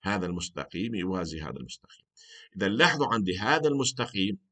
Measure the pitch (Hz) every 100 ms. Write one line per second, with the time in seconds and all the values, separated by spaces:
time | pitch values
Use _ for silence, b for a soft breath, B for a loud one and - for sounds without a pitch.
0 | 95 101 90 90 85 76 69 82 113 110
1 | 90 92 85 78 76 64 62 - _ -
2 | _ _ B B B - 98 107 170 156
3 | 143 113 92 92 104 156 151 139 127 -
4 | 117 101 95 101 _